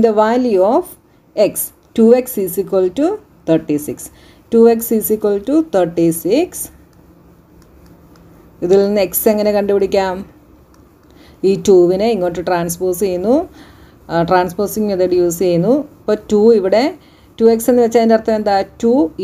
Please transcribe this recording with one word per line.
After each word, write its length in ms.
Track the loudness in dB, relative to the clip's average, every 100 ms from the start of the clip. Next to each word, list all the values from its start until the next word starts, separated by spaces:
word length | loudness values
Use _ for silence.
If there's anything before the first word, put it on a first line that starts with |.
| 2
the 40 | 2
value 400 | 0 0 0 2 2
of 120 | 0 -2 -10 _ _ _ -2 -2
x. 20 | -2 -12 -14 _ 2
Two 120 | 4 4
x 120 | 0 -6
is 140 | -6 -6
equal 260 | -4 -2 -2 -2
to 80 | -4 -4 -10 _ -2
thirty-six. 600 | -2 -2 -6 -6 -14 -16 -20 -20 _ _
Two 120 | 4 4 4
x 160 | -2 -4
is 160 | -2 -2
equal 240 | -2 -4 -2
to 60 | -2 0 -2
thirty-six. 920 | -2 0 -2 -2 -2 -2 -2 -8 -16 -18 _ _ _ _ _ _ _ _ _ -20 -20 -20 -20 -20 -20 -20 -20 -10 0
ഇതിൽ 120 | 2 2
നിന്ന് 160 | 0 -2
എക്സ് 180 | -2 -2 0
എങ്ങനെ 180 | 0 -2
കണ്ടുപിടിക്കാം? 540 | 0 0 0 0 -2 -4 -12 -20 _ _ _ _ _ _ _ -20 -20 -4 0
ഈ 60 | 0 4
two-വിനെ 400 | 4 4 2 0 -2
ഇങ്ങോട്ട് 300 | -4 -4 -4
transpose 500 | -2 -4 -6 -6 -4 -4
ചെയ്യുന്നു, 280 | -4 0 -2 -2 -12 -20 -20 -20 _ -6
ആ, 120 | -4 0
tranposing 580 | 0 0 -4 -6 -4 -4
method 320 | -2 0 0
use 200 | 0 0 0
ചെയ്യുന്നു. 280 | 0 2 0 -2 -10
അപ്പോൾ 200 | -6 -6 -2
ടു 100 | 2 4 4
ഇവിടെ, 240 | 2 0 0 -4 -16 _ _ 0
ടു 60 | 2 2
എക്സ് 140 | 2
എന്ന് 120 | 2 2
വെച്ചാൽ 140 | 2
അതിൻ്റെ 160 | 2 2
അർത്ഥം 180 | 0 -4
എന്താ? 200 | 0 -2 -2 -4 0
two 100 | 0 0 -4